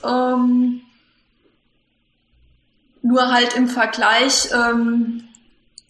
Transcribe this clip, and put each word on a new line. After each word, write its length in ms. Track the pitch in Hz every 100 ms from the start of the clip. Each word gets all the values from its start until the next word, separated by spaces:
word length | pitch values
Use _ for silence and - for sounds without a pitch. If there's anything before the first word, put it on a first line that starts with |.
ähm, 800 | 240 247 254 254 247 247 247 247 - _ _ _ _ _ _ _ _ _ 855 762 1077 1077 _ _ _ _ _ _ _ _
nur 300 | 240 247 247
halt 240 | 247 240 233
im 120 | 254
Vergleich, 840 | 247 220 240 208 226 269 - -
ähm, 800 | 240 233 233 233 233 233 - - _ _ _ _ - _